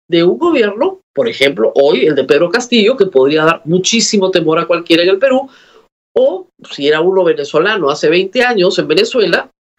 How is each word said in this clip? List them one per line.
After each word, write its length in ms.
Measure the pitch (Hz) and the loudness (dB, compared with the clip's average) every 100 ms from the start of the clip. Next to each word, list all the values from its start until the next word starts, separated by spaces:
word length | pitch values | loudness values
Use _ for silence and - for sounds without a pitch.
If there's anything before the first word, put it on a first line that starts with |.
| _ | _
de 140 | 170 | 0
un 160 | 170 226 | 2 0
gobierno, 640 | 339 294 208 202 349 381 _ | 0 0 0 0 -4 -4 _
por 160 | - 117 | -4 -4
ejemplo, 440 | - 139 - - | 0 -2 0 0
hoy 320 | - 139 214 156 | 2 2 2 2
el 80 | |
de 80 | 135 | 0
Pedro 280 | 131 147 170 | 0 0 0
Castillo, 460 | 180 240 233 202 262 | -2 0 2 2 2
que 100 | 196 | 0
podría 380 | 131 135 156 | 2 2 2
dar 180 | 160 160 | 0 -2
muchísimo 640 | 147 180 185 226 214 208 185 | -2 -2 0 -2 0 0 0
temor 300 | 185 156 165 | 0 0 -2
a 60 | 165 | 0
cualquiera 360 | 170 170 165 | -4 0 0
en 60 | 180 | 2
el 100 | 196 | 2
Perú, 320 | 269 262 269 - _ _ _ _ _ 226 | 2 0 -2 -12 _ _ _ _ _ -2
o 300 | 262 370 - _ - | 0 -2 -10 _ -18
si 160 | - 147 | -6 -2
era 140 | 156 | 0
uno 240 | 175 190 | 0 0
venezolano 640 | 175 151 143 - 190 214 143 | 0 -2 -2 -2 0 0 -2
hace 180 | 151 147 | -2 0
veinte 360 | 175 190 254 | 0 0 -2
años 340 | 247 226 180 - | -2 0 0 -2
en 80 | 147 | -2
Venezuela, 640 | 156 220 254 185 220 - _ _ | 0 0 0 0 -2 -6 _ _